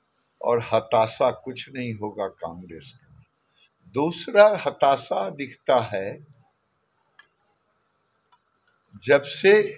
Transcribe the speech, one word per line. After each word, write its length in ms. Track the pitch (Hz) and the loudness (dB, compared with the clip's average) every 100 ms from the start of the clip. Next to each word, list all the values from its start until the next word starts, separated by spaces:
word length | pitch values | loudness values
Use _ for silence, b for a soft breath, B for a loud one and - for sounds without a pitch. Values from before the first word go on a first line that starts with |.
| _ _ _ - | _ _ _ -8
और 200 | - 120 110 | -2 0 0
हताशा 580 | 113 113 117 113 - 131 | -2 0 0 0 0 -2
कुछ 400 | 113 - 120 - | -2 -10 -14 -14
नहीं 200 | 135 120 | -12 -10
होगा 320 | 107 104 104 95 | -8 -10 -8 -10
कांग्रेस 680 | - 85 85 90 80 71 - | -8 -14 -14 -18 -18 -18 -20
का। 280 | _ - _ _ _ _ _ _ 87 | _ -20 _ _ _ _ _ _ _
दूसरा 680 | 110 156 170 - 202 214 202 147 | -4 -4 -4 0 6 6 6 -4
हताशा 640 | - 143 139 - 196 196 | 0 2 2 0 -4 -4
दिखता 600 | 151 135 - - 127 113 | -8 -14 -10 0 0 0
है, 340 | 104 98 131 - _ _ _ _ _ _ _ _ _ _ _ _ _ _ _ _ _ _ _ _ _ _ _ _ _ _ 101 | -6 -8 -10 -18 _ _ _ _ _ _ _ _ _ _ _ _ _ _ _ _ _ _ _ _ _ _ _ _ _ _ -10
जब 180 | 127 143 | 2 2
से 540 | 139 - 190 208 208 | 0 0 4 4 4